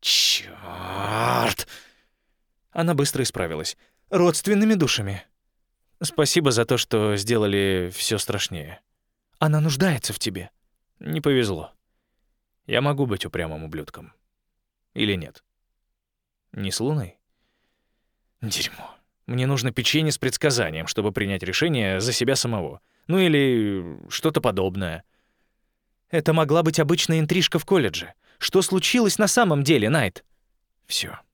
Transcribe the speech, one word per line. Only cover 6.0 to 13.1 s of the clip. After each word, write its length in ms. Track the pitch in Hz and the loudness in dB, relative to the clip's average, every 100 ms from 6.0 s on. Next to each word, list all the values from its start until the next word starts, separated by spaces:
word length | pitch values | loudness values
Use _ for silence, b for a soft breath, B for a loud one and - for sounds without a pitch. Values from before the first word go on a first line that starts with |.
«Спасибо 500 | 160 - 147 - 147 | -6 0 2 4 4
за 140 | 117 117 | 2 2
то, 120 | 127 | 0
что 380 | - 113 107 104 | 0 0 2 0
сделали 760 | 101 117 107 101 98 95 90 | 0 2 2 2 2 0 -2
всё 240 | 92 - 110 | -6 -4 -4
страшнее». 640 | - 101 - 87 73 - _ _ _ _ _ _ | -2 -4 -4 -8 -12 -16 _ _ _ _ _ _
«Она 200 | 156 151 | 0 2
нуждается 540 | 156 135 190 139 - | 2 2 2 0 -4
в 60 | 104 | -6
тебе». 320 | - 92 90 _ _ _ _ _ | -6 -8 -12 _ _ _ _ _
«Не 220 | - 160 | -8 -4
повезло. 500 | 147 131 113 87 76 _ _ _ _ _ _ _ _ _ - | 2 2 2 -2 -8 _ _ _ _ _ _ _ _ _ -2
Я 140 | 113 | 0
могу 240 | 139 139 | 0 0
быть 200 | 135 | 0